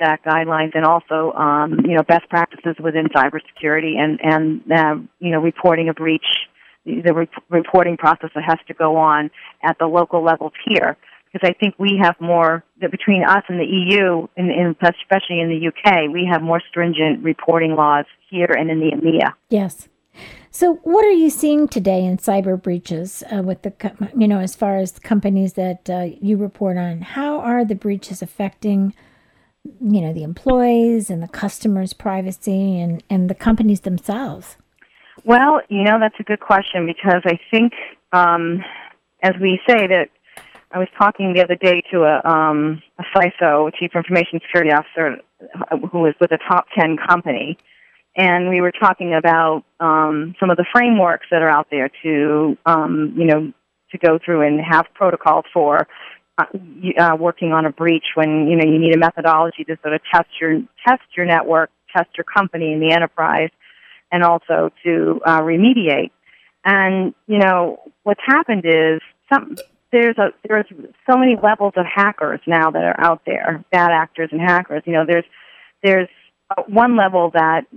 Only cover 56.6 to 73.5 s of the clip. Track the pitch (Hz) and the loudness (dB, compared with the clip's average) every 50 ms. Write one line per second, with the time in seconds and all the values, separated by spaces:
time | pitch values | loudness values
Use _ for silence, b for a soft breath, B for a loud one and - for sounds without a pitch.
56.6 | 185 170 151 - 180 180 170 - 170 170 160 160 165 175 165 - 185 170 160 160 | -14 -16 -16 -8 -6 -2 0 2 4 4 2 2 0 -2 -2 -2 -2 0 0 0
57.6 | 156 156 143 - 165 170 165 160 - - - 160 156 156 156 156 156 147 170 165 | 0 0 -2 -2 0 0 0 0 -2 -4 -2 -2 0 0 2 0 2 2 2 2
58.6 | 156 160 156 160 165 165 165 160 165 165 - - 156 165 160 156 165 170 165 - | 4 4 2 2 4 4 4 4 4 2 0 0 0 0 2 2 0 -2 -4 -8
59.6 | 156 151 160 156 - 151 151 156 - - - 175 170 - - - 165 165 156 160 | -10 -12 -12 -10 -6 -6 -4 -4 -2 0 0 0 0 0 -6 -6 -2 -2 0 -2
60.6 | 262 - _ _ - 233 254 254 - _ - - 180 175 170 165 - - 165 160 | -2 -6 _ _ 0 0 0 0 -2 _ -8 -6 -2 0 0 0 2 2 0 0
61.6 | 160 - _ _ _ _ - 180 170 - - - 170 - - 208 196 185 - 165 | 0 0 _ _ _ _ -4 -4 -4 -2 -6 -10 -10 -2 -2 0 0 0 -4 -4
62.6 | 160 156 156 156 156 160 160 170 170 160 - - 160 160 151 147 156 165 - b | -4 -2 -2 0 0 2 2 2 0 -2 -2 -2 -2 0 0 0 -2 -4 -6 b
63.6 | b b b b b b b b b _ - 175 175 170 170 165 - - 165 160 | b b b b b b b b b _ -2 2 2 2 2 0 0 -2 -2 0
64.6 | 165 160 - _ - 175 170 165 160 160 165 - - 160 165 160 156 160 165 165 | 0 -2 -4 _ -4 -2 0 0 0 0 -2 0 0 2 2 2 2 0 2 4
65.6 | 196 233 262 233 196 160 139 139 - - - _ b b b b b b b _ | 4 4 4 2 2 0 0 0 -2 -6 -8 _ b b b b b b b _
66.6 | - 190 196 196 190 190 190 190 190 175 - - _ - 214 208 196 190 185 180 | -2 0 2 2 2 0 0 0 -2 -4 -6 -8 _ -2 2 2 4 4 4 2
67.6 | 175 165 - - - - - _ _ 208 208 - - - 269 302 330 - 233 180 | 0 -2 -4 -8 -14 -20 -20 _ _ -4 -4 -2 0 0 2 2 2 0 -2 -2
68.6 | 165 165 165 160 160 160 160 160 - - _ _ _ _ 269 277 - - - - | 0 2 2 4 4 2 0 -2 -4 -10 _ _ _ _ -2 -2 -2 -4 -12 -16
69.6 | - - _ _ _ _ - 240 233 233 226 - 202 185 - _ - - 214 214 | -16 -20 _ _ _ _ 0 2 2 2 2 0 -2 -2 -2 _ -6 -2 -2 -2
70.6 | 208 - 196 160 - - - _ _ - 254 247 254 262 240 208 202 208 214 214 | -2 -4 -10 -18 -20 -20 -20 _ _ 0 2 4 4 2 2 2 2 2 2 2
71.6 | 208 202 - - 180 - - 202 202 202 208 - 160 147 - - - - 170 165 | 0 -2 0 -2 -4 -2 0 0 0 0 0 -2 -4 -6 -6 -6 -4 -2 0 2
72.6 | 160 160 156 165 170 - - - - 170 165 165 - - - - - - | 2 2 0 0 -2 -2 0 0 2 0 0 0 -4 -6 -6 -4 -4 -4